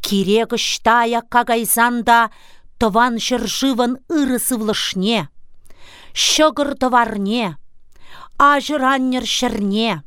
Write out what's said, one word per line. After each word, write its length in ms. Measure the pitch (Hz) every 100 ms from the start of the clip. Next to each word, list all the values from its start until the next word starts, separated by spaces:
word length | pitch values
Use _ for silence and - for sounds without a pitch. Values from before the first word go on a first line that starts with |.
Кирек 520 | - 202 190 214 233
ӑҫта 440 | 233 - - - 233
аякка 420 | 233 233 233 247
кайсан 600 | 240 233 220 - 240 240
та 260 | 226 233 226 - - - - -
тӑван 360 | 226 208 247 233
çршывӑн 720 | - 247 240 - 269 247 247 254 _
ыры 300 | 330 269 247
сывлӑшне, 920 | - 247 214 208 - 190 190 226 147 - - - - - - - -
çӑкӑр 580 | - - - 311 302 285 277
тӑварне, 760 | 254 247 233 214 196 233 214 156 - - - - - - - -
ажыр 440 | 285 285 - 294
аннӑр 420 | 262 269 254 254
çрне 800 | - - 254 214 202 202 226 170